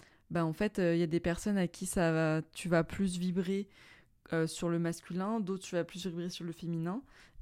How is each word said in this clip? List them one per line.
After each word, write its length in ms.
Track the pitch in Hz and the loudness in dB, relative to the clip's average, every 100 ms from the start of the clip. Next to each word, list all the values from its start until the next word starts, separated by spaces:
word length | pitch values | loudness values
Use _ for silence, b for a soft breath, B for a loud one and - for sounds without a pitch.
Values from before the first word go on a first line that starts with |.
| B B - | B B -6
bah, 140 | 170 | 0
en 80 | 165 | 0
fait, 260 | 156 208 - | 0 0 2
euh, 160 | 175 | 4
y 80 | 170 | 4
a 40 | 170 | 2
des 140 | 170 | 2
personnes 360 | 170 170 214 202 | 0 0 0 2
à 100 | 175 | 0
qui 180 | - 185 | -2 -4
ça 260 | - 165 | 2 4
va... 300 | 160 160 156 160 | 4 4 2 -2
tu 160 | - 175 | -8 2
vas 160 | 165 | 2
plus 320 | 165 - 196 180 | 2 0 0 0
vibrer, 500 | 180 180 180 196 202 B B B B _ - | 0 0 0 -2 -4 B B B B _ -2
euh, 120 | 165 160 | 0 0
sur 220 | - 170 | 0 0
le 100 | 170 | 2
masculin, 600 | 165 170 - 175 190 226 | 0 -2 -6 -4 -2 -2
d'autres 240 | 185 190 | -2 -4
tu 100 | - | -2
vas 100 | 175 | -2
plus 200 | 170 180 | -2 -4
vibrer 240 | 180 170 175 | -6 -4 -6
sur 160 | - | -6
le 80 | 180 | -8
féminin, 500 | 165 165 165 165 214 277 B B B | -6 -4 -2 -2 -4 -8 B B B